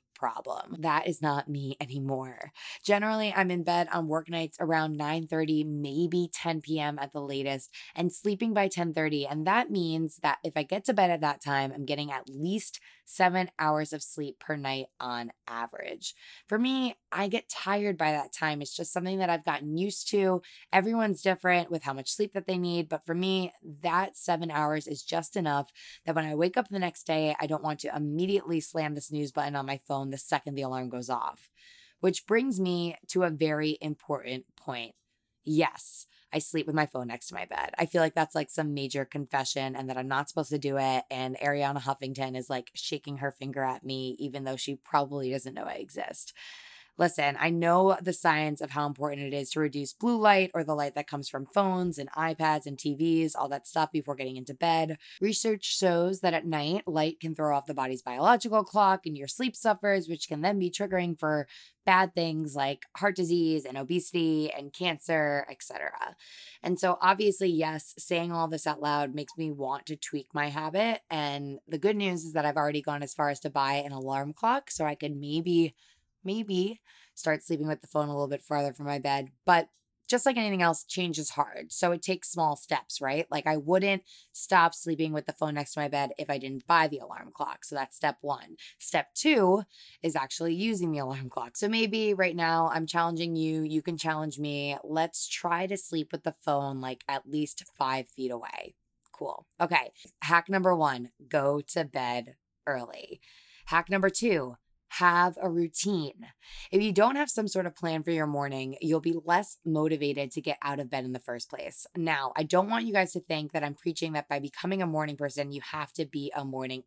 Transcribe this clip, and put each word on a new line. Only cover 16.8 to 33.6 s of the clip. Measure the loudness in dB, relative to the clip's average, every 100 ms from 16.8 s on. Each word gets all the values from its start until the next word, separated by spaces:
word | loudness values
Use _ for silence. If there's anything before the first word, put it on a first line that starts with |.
| -2 -4 -8
I | -2 -2
get | -2 -6
tired | -6 0 0 2 2
by | 2
that | 0 -2
time. | -4 -2 -2
It's | -6 -6
just | -4
something | -2 -2 0
that | 2
I've | 0 0
gotten | -2 -2 -2
used | 0 -2 0
to. | 2 4 2 -2 -18 2
Everyone's | 2 4 2 2 2
different | 2 2 4 4 2
with | -4
how | -4
much | -6 -4
sleep | -2 -2
that | -2 -2
they | -2
need, | 0 0 -2
but | -4 -2
for |
me, | 0 2 2 0 -8 -18 -6
that | 0 0 0 -2
seven | 0 0 0
hours | 0 2 0 -2
is | -8
just | -4 -2 -2 -2
enough | 0 0 -2 -10 -20 -12 -2
that | 0
when | 0
I |
wake | 2 2 2
up | -2
the | -2
next | -2 -4 -2
day, | 0 2 0
I | -2
don't | -2
want | -2 -4
to | -4 -4
immediately | -2 0 2 0 0 0
slam | 0 0 -2 -4
the |
snooze | -4 -4 -4
button | -2 -2 -2
on | -4
my | -6 -4
phone | -4 -4
the | -6
second | -2 -2 -2
the | -6
alarm | -4 -4 -6
goes | -6 -4
off. | -4 -4 -8 -16 _ -20 -20 -20 -2
Which | 0 0 2
brings | 2 2 0
me | 0 0 -2 -6 -2
to | 0
a | 2
very | 2 0 2